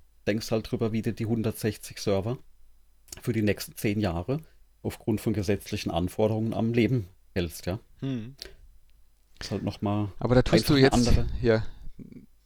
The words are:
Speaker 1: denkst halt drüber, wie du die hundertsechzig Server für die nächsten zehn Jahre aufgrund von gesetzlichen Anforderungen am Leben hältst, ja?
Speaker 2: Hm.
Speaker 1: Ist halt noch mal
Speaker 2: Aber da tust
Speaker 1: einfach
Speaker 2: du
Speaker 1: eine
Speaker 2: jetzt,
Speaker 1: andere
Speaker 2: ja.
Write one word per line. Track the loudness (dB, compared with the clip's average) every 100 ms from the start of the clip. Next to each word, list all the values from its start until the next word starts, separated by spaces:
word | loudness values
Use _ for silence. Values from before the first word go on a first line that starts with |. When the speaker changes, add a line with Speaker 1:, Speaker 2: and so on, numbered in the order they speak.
| -18 _ -4
Speaker 1:
denkst | -4 -2
halt | -4 -2
drüber, | -2 -2
wie | -2
du | -4
die | -4 -2
hundertsechzig | -2 -2 -2 -4 -4 -12 -6
Server | 0 0 0 -6 -12 -20 -20 -20 _ _ _ -8
für | -4
die | 0
nächsten | 0 0 -6 -4
zehn | -2 0
Jahre | 0 -2 -4 -6 -6 -20 -20 _
aufgrund | -10 -6 -2 -2
von | 0
gesetzlichen | -2 0 -2 -2 -6 -4
Anforderungen | -2 -2 0 0 0 -2
am | -2 0
Leben | 2 2 2 -4 -14 _
hältst, | -4 -4 -6 -8
ja? | -8 -10 -10
Speaker 2:
Hm. | -6 -6 -8 -16 -20 -20 -20 -20 _ _ -20 _ _ -16
Speaker 1:
Ist | -8
halt | -6
noch | -6 -4
mal | -2 -2 -4 -4
Speaker 2:
Aber | 4 4
da |
tust | 6
Speaker 1:
einfach | 4 6
Speaker 2:
du |
Speaker 1:
eine | 6
Speaker 2:
jetzt, | 8
Speaker 1:
andere | 6 6 6 4 0
Speaker 2:
ja. | 2 2 0 -8 -12 -12 -18 -20 -20 _